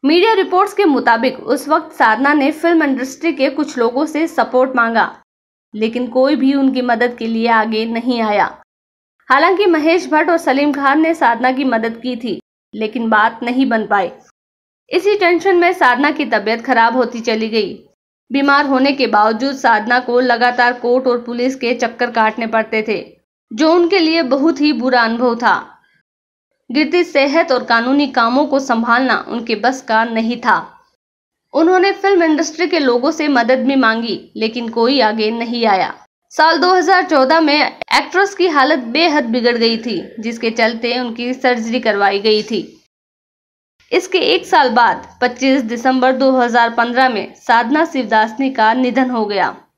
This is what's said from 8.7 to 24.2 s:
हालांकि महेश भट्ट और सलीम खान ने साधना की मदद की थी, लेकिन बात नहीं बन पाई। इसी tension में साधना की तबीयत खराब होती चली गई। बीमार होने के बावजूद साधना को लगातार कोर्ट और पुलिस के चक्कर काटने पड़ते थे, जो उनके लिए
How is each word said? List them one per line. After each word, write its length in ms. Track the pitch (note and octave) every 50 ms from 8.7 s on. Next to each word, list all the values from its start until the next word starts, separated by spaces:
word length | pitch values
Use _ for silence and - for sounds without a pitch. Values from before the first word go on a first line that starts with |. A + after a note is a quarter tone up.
| _ _ _ _ _ _ _ _ _ _ _ -
हालांकि 360 | B3+ C#4 D#4 F4 F#4+ E4+ G#4
महेश 420 | G4 E4 D#4 D4 D#4+ E4 F#4 - C4
भट्ट 220 | D4+ D4+ D#4+ D#4
और 80 | E4+ E4
सलीम 340 | E4 D4+ B3+ C4+ C#4+ D4 C#4
खान 280 | C#4+ C#4 C4+ C#4 D4+
ने 120 | D#4+ D#4+ E4
साधना 380 | D#4+ D#4 A#3+ A#3 A3 B3+ B3+
की 120 | C4 B3+ C#4+
मदद 360 | C4 A#3+ A3+ A3 A3+ A3+ A3+ -
की 120 | B3+ B3
थी, 240 | A3+ B3 A#3 F3+ - - _ _ _ _ _ -
लेकिन 360 | G#3 A3 G#3+ A3 B3 A#3 A3+
बात 300 | A3 G#3+ G#3+ A#3 A3+ - B3
नहीं 220 | A#3 B3 B3+ C4+
बन 220 | A3+ A3+ A3 G#3+ -
पाई। 240 | G#3 G3+ F#3+ - - - _ _ _ _ _ _ _ _ _ _ _ _ _ _
इसी 260 | - F4+ E4+ G4+ G#4
tension 400 | G#4 G4 E4+ F4 E4 E4+ G4 F#4+
में 180 | F4 F4 F4 F#4
साधना 380 | F4+ D#4+ B3+ B3 A#3+ C#4+ D4
की 140 | D4+ D4 D4
तबीयत 400 | A3+ A#3 G#3+ G3+ G#3+ A3+ A3+ A3+
खराब 300 | C4 C4 A#3 A3+ A#3 B3+
होती 240 | C4 B3 B3 B3 A#3
चली 280 | A3 - A3 A3 A3 A3+
गई। 240 | G#3+ A3+ G#3 F3+ - - - _ _ _ _ _ _ _ _ _
बीमार 340 | A3+ C#4 C#4 C#4+ C#4 C#4 D4
होने 260 | C#4 C#4 B3+ C4 C#4+
के 160 | C#4 C4+ C4 G#3+
बावजूद 480 | G#3 G#3 G#3 A3 A3+ A3 B3+ C#4 B3+
साधना 440 | C4+ - A#3+ A3+ G#3+ G#3+ A3+ A#3+ B3+
को 200 | B3+ B3 A#3+ B3
लगातार 540 | B3+ B3+ A#3+ A#3 A#3+ B3 A#3+ A#3+ A#3+ A#3+ B3+
कोर्ट 340 | B3 - A#3+ A#3+ B3+ C4 C4
और 140 | A#3+ A#3+
पुलिस 340 | A#3+ A#3 A#3+ A#3+ A#3+ C4 C4
के 180 | C4 B3 A#3 B3+
चक्कर 380 | B3+ B3+ A3+ A3+ - B3 A#3+
काटने 360 | A#3 A#3 G#3+ A3 G#3+ A#3+ A3+ A3+
पड़ते 380 | A3+ A3 A3 A3 - A3 G#3+ A3+
थे, 280 | G#3 F3 - - - _ _ _ _ _ _ _ A3+
जो 200 | G#3+ D4+ D#4 E4
उनके 260 | F4+ F4 E4 F#4+ G4
लिए 220 | E4 D#4 D#4+ E4